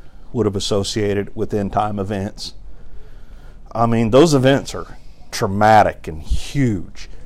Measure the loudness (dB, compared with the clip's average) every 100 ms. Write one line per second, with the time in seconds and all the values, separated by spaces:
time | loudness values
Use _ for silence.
0 | -16 -14 -6 -2 0 0 0 0 0 -2
1 | 0 0 -2 -4 -2 -2 0 0 -2 -2
2 | -4 -4 -4 -8 -12 -12 -12 -10 -8 -8
3 | -10 -12 -14 -16 -16 -16 -8 0 2 4
4 | 4 6 6 6 4 4 0 -8 -10 -12
5 | -14 -16 -12 -4 -2 4 6 8 6 2
6 | -8 -6 0 0 0 0 0 0 -4 -10
7 | -10 -12